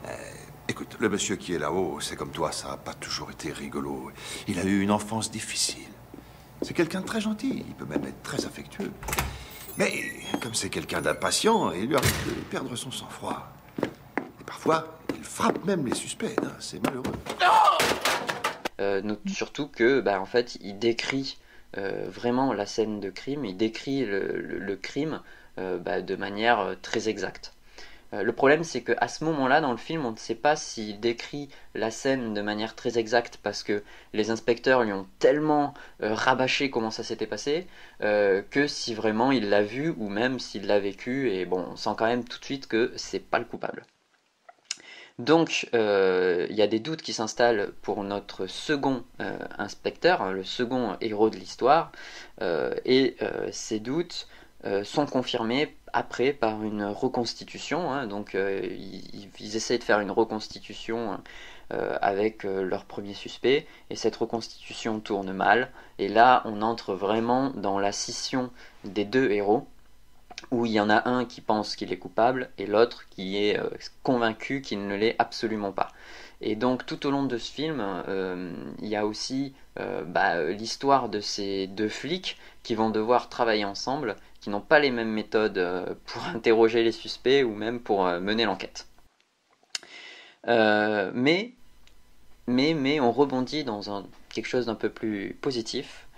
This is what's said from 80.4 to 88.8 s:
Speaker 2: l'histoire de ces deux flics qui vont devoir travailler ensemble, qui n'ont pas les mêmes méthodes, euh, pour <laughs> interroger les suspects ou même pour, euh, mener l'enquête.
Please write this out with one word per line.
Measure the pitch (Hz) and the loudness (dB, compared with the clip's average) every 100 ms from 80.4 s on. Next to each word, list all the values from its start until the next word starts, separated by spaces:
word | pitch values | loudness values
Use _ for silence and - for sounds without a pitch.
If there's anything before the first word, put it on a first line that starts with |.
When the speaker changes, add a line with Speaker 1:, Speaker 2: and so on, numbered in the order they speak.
Speaker 2:
l'histoire | 80 101 113 - 139 135 120 | 0 -2 -6 -2 4 4 4
de | 104 | -4
ces | 101 - 98 98 95 | -4 -6 -4 -2 -4
deux | 98 107 | -2 -4
flics | - 135 185 - - - - | -2 -6 -4 -6 -10 -14 -16
qui | - | -4
vont | 110 113 | 0 2
devoir | 110 107 123 - | 2 2 2 2
travailler | - 117 107 | 0 2 4
ensemble, | 101 101 - 143 123 95 - - | 0 -4 -4 -2 -4 -6 -12 -12
qui | - | -6
n'ont | 101 | -4
pas | - 156 | 6 6
les | 143 | 6
mêmes | 120 113 | 2 -2
méthodes, | 110 104 113 107 98 | -2 0 2 2 2
euh, | 90 90 92 - | 0 0 -4 -8
pour | - 120 | -10 -8
<laughs> | - | -6
interroger | 117 120 110 113 117 | 0 4 8 8 6
les | 113 | 4
suspects | 110 - - 127 139 | 2 -6 -2 4 4
ou | 123 | 4
même | 104 110 120 | 0 -4 -4
pour, | - 101 90 | 0 4 4
euh, | 87 | 2
mener | 95 110 | 0 2
l'enquête. | 110 92 - - | 2 0 -6 -12